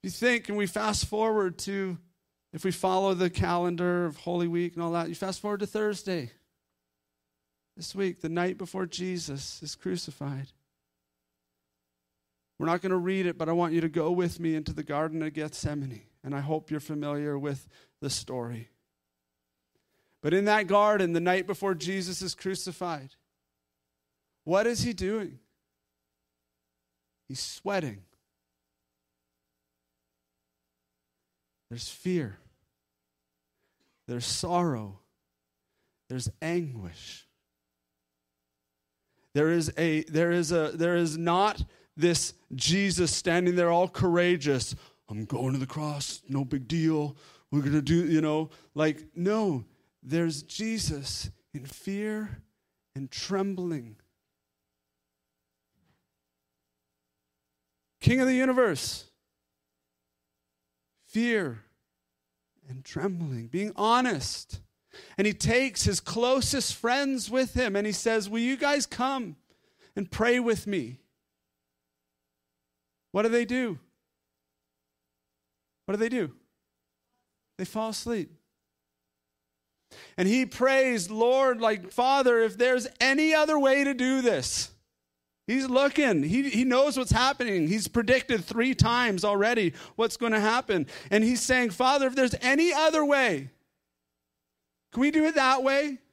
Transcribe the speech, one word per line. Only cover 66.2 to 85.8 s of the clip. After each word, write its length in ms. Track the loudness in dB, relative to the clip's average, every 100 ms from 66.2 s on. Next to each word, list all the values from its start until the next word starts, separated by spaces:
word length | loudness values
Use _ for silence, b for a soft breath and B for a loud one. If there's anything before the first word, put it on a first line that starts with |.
| 2 2 2 -2 -2 -4
friends 540 | 0 0 0 -2 -2
with 240 | 0 0
him 220 | 0 0 0
and 100 | 0
he 80 |
says, 340 | 0 0 0 0
"Will 100 | -2
you 180 | 0 0
guys 300 | 0 0 -2
come 480 | -2 -2 -2 -6 -12 _ b b b b -8
and 140 | -8
pray 300 | 0 2 4
with 260 | 2 0 -2
me?" 340 | -4 -4 -12 _ _ _ _ _ _ _ _ _ _ _ _ _ _ _ _ _ _ _ _ _
What 120 | 0
do 60 | 2
they 160 | 2 2
do? 320 | 0 -2 -6 _ _ _ _ _ _ _ _ _ _ _ _ _ _ _ _ _ _ _ _ -6
What 80 |
do 60 | -2
they 100 | 0
do? 240 | 0 -4 -8 _ _ _ _ _ _ _ _ _ _ _ -12
They 60 | -8
fall 240 | -6 -6
asleep. 420 | -6 -6 -6 -6 -12 _ _ _ _ _ _ _ _ _ _ _ _ _ _ _ B B B
And 100 | 2
he 200 | 4 0
prays, 640 | 2 4 6 4 2 -2
"Lord, 500 | 2 4 6 4 4
like, 300 | 0 0 -4
Father, 480 | 0 2 4 4 4
if 180 | 2 2
there's 300 | 2 2 -2 0
any 360 | 2 4 4 4
other 240 | 4 4
way 240 | 4 4
to 100 | 2
do 280 | 0 0 2
this." 500 | 2 2 -2 -4 -6 _ _ _ _ _ _ _ -2
He's 220 | -2 2
looking. 560 | 2